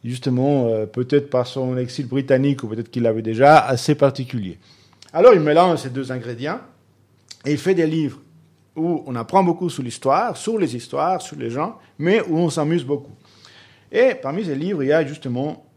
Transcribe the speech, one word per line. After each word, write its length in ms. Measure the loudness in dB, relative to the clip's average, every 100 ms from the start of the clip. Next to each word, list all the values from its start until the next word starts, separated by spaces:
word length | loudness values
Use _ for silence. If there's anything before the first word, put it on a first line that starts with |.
justement, 640 | -10 -6 -2 0 2 2 0
euh, 180 | -2 -4
peut-être 440 | -6 0 0 2
par 180 | -2 -2
son 300 | -4 -4 -4
exil 300 | -6 -8 -4
britannique 560 | -4 2 2 2 -2
ou 40 | -6
peut-être 240 | -8 -6
qu'il 120 | -2
l'avait 180 | 0 0
déjà, 380 | -4 4 8 8
assez 360 | 6 -2 0 2
particulier. 600 | 2 2 -8 -8 -8 -12 _ _ _ _ -8
Alors 200 | 6 8
il 60 | 8
mélange 400 | 6 6 4 2
ces 100 | -4
deux 220 | -8 -6
ingrédients 480 | -8 -8 -8 -8 -8 -12 _ _ _ _ _ _ -10 -4
et 60 |
il 60 | -2
fait 180 | 0 2
des 120 | 2
livres 320 | 0 -2 -6 -20 -20 _ _ _ -6
où 280 | -2 -2 -4
on 100 | -8
apprend 280 | 0 2
beaucoup 260 | 2 0 -4
sur 120 | -6
l'histoire, 520 | -8 -4 0 0 0 -6
sur 220 | -6 -2
les 180 | -2 -4
histoires, 460 | -8 -4 -2 -2
sur 160 | -6 -10
les 120 | -8
gens, 280 | -6 -8 -10 _ -6
mais 240 | 0 0
où 160 | 0 0
on 120 | 0
s'amuse 340 | -2 -2 -2
beaucoup. 300 | -2 -6 -8 -20 _ -20 -20 -20 -20 _ _
Et 240 | 0 2 0
parmi 280 | -6 -6
ces 120 | -4 -4
livres, 280 | -4 -2
il 60 | 2
y 20 |
a 140 | 0 0
justement 600 | -8 -6 -4 -6 -8 _